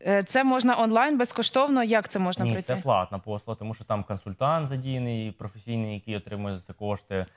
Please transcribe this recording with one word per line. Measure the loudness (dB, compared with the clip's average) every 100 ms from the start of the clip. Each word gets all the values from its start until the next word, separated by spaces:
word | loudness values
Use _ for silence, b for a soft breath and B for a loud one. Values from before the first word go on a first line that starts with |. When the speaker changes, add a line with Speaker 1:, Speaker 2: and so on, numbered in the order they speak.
| 0
Speaker 1:
Е, | 2
це | 4 4
можна | 4 4 4 4
онлайн, | 4 4 4 2
безкоштовно? | 0 0 0 2 4 2
Як | 4 2 2
це | 0
можна | 0 0 0
Speaker 2:
Ні, |
Speaker 1:
пройти? | 0 -2 -2
Speaker 2:
це |
платна | 2 2 2 -4
послуга, | -6 -8 -8 -8
тому | -8
що | -8
там | -4 -4
консультант | -2 -6 -8 -4 0 0 -2
задіяний, | -4 -4 -4 -2 -4 -6
професійний, | -8 -12 -12 -6 -4 -2
який | -6 -6 -8
отримує | -6 -6 -6 -6
за |
це | -10
кошти. | -8 -4 -4 -4 -4 -4